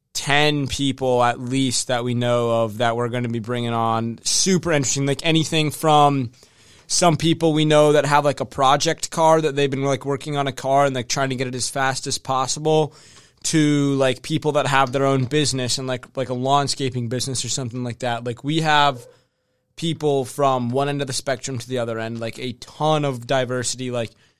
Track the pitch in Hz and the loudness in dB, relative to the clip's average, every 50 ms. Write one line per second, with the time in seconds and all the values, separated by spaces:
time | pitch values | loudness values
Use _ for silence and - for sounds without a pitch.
0 | _ _ - - - 143 139 147 147 151 151 147 139 127 - - 139 135 127 - | _ _ -10 -6 -2 0 2 4 4 2 2 0 -2 -4 -4 -2 -2 -2 -2 -2
1 | 131 127 123 123 120 120 120 - 127 120 131 135 135 127 117 - - - 127 120 | 0 0 2 4 4 2 2 -2 -4 -4 -2 0 0 0 -2 -2 -2 -2 -2 -2
2 | 120 123 120 120 123 120 120 120 120 117 117 113 117 110 104 110 123 117 117 117 | -2 -2 -2 0 0 2 2 2 2 2 2 0 0 0 -2 -2 -2 0 0 -2
3 | 120 117 117 123 120 117 117 120 104 117 123 120 120 117 117 113 113 113 113 113 | -2 -4 -4 -4 -4 -4 -4 -6 -4 -4 -4 -4 -4 -2 -2 0 0 0 0 0
4 | 113 117 113 - - - - - - 185 185 156 - 170 156 143 131 - - 139 | -2 -4 -6 -6 -4 -2 0 0 2 2 2 2 2 0 0 0 0 0 -2 -2
5 | 139 139 139 - - 165 160 160 156 - 165 156 151 147 - - - 156 151 147 | 0 -2 -2 -2 0 0 2 2 0 0 0 0 0 -2 -2 -2 2 4 6 6
6 | 147 143 143 135 123 117 - - - _ _ _ - - - - _ - - - | 6 6 4 2 -2 -4 -8 -14 -20 _ _ _ -20 -20 -20 -16 _ -4 0 2
7 | 185 175 156 - 156 165 160 165 165 165 151 156 151 151 151 151 151 151 151 147 | 4 4 4 4 2 2 2 2 2 2 2 4 4 6 6 6 8 8 6 4
8 | 135 143 147 147 143 147 131 - 127 - - 143 135 131 143 147 - 160 151 - | 4 4 4 4 4 2 0 -2 -4 -6 -2 2 4 4 4 4 2 0 -2 -4
9 | - - - 175 160 160 160 160 156 151 139 143 143 139 131 139 139 139 135 - | -6 -6 -2 2 4 4 4 4 2 0 0 0 0 0 0 -2 -2 -2 -2 -2
10 | - 139 139 135 - 151 147 143 139 139 123 - - 131 135 143 143 139 131 127 | -2 -4 -6 -6 -6 -6 -4 -2 -2 -4 -4 -4 -2 2 4 4 4 2 0 -2
11 | 120 - - 143 135 135 131 127 131 127 127 123 - - - 139 135 135 131 - | -4 -4 -2 -2 -2 -2 -2 -4 -4 -4 -4 -6 -6 -4 -2 -2 -2 -2 -2 -4
12 | - 139 - - - - 131 131 131 127 - 151 151 156 156 156 151 143 - - | -4 -6 -6 -6 -4 -2 -2 -2 -2 -2 -4 -2 0 2 2 2 2 0 -4 -14
13 | - - - - - _ _ _ - - - 156 151 147 147 143 143 139 139 135 | -20 -20 -20 -20 -20 _ _ _ -4 0 2 2 4 4 2 2 2 2 2 2
14 | 135 131 127 - - - 156 147 - 151 139 147 131 135 139 135 139 127 123 139 | 2 0 0 -2 -4 -4 -4 -2 0 0 0 0 2 2 4 2 2 2 2 0
15 | 135 135 135 135 127 113 147 151 147 127 135 131 127 120 - 143 131 127 127 120 | 2 2 2 2 0 0 0 0 0 0 -2 -2 -4 -4 -4 -4 -4 -6 -6 -8
16 | - - - 135 131 120 127 123 127 131 139 143 139 131 - - 139 127 120 123 | -8 -10 -8 -6 -6 -4 -4 -2 0 2 2 2 2 0 -4 -4 -4 -4 -4 -4
17 | 120 113 127 123 - 135 127 - - 113 - 143 131 113 113 127 123 120 113 - | -4 -4 -4 -4 -4 -4 -6 -6 -6 -4 -6 -6 -6 -6 -8 -8 -8 -8 -8 -6
18 | 127 120 120 117 120 123 117 - - 143 156 160 156 156 151 147 147 143 131 120 | -4 -4 -4 -4 -6 -8 -8 -6 -4 -2 -2 0 2 2 4 4 4 2 2 -2
19 | - - - _ _ _ _ _ _ _ _ _ _ _ _ - 165 170 151 - | -8 -20 -20 _ _ _ _ _ _ _ _ _ _ _ _ -6 -4 -4 -2 -2
20 | 151 147 139 135 123 117 - 143 143 135 131 127 120 120 120 135 143 143 143 143 | 0 0 0 0 -2 -4 -2 0 0 2 2 0 -2 -2 -2 -2 -2 -2 -2 -4
21 | 139 131 131 - - 139 131 117 - 135 135 117 - 123 127 120 117 117 113 113 | -4 -4 -6 -6 -4 -4 -6 -4 -6 -8 -8 -8 -8 -6 -6 -4 -4 -4 -4 -6
22 | 113 113 117 113 113 113 - 127 127 127 123 - - - - - 151 156 156 151 | -6 -6 -6 -8 -8 -8 -10 -8 -10 -10 -10 -10 -14 -16 -8 -2 0 0 2 2
23 | 147 139 127 120 120 120 139 131 127 120 127 123 117 - - 123 127 123 123 120 | 0 -2 -4 -4 -4 -2 0 0 0 -2 -4 -4 -4 -6 -6 -6 -6 -6 -4 -6
24 | 113 - - _ _ _ _ _ | -6 -6 -10 _ _ _ _ _